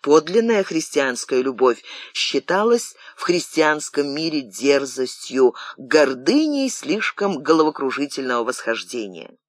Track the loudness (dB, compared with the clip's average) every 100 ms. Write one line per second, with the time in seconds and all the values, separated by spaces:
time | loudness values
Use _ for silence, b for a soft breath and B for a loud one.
0 | 6 4 6 2 4 2 2 -2 -2 0
1 | 0 -2 -2 0 0 4 4 4 -6 B
2 | B -6 -2 -2 0 0 4 2 0 -14
3 | B B 0 0 0 2 2 2 -2 -2
4 | -2 -2 -2 -4 -6 -2 4 4 2 -4
5 | -6 -6 -6 2 2 B B B -2 2
6 | 2 0 0 2 2 -2 -4 -6 -6 -4
7 | -4 -4 -4 -4 0 2 2 0 -6 -4
8 | -6 -6 -4 -2 -2 -6 -4 -6 -6 -10
9 | -10 -12 -18 _